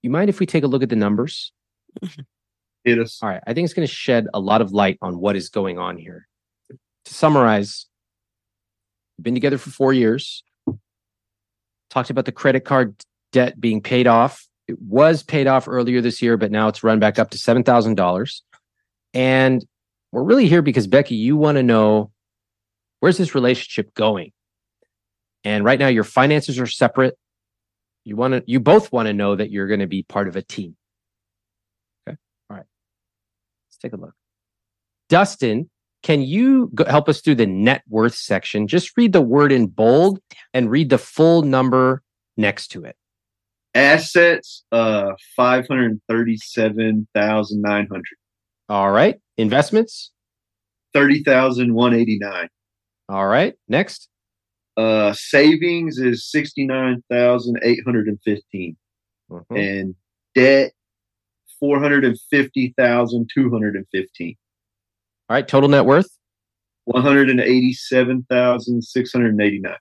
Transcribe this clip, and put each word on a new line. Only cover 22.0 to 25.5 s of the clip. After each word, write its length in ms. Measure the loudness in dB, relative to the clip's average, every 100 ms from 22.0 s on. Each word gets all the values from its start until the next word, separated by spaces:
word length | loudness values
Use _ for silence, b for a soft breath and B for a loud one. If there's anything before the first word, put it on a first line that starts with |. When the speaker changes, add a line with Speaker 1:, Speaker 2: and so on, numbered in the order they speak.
| -2 _ _ _ _ _ _ _ _ _
Speaker 1:
where's 180 | 0 0
this 160 | -2 0
relationship 580 | 0 -2 -4 -10 -8
going? 380 | -2 -2 -2 -8 _ _ _ _ _ _ _ _ _ _ _
And 200 | -6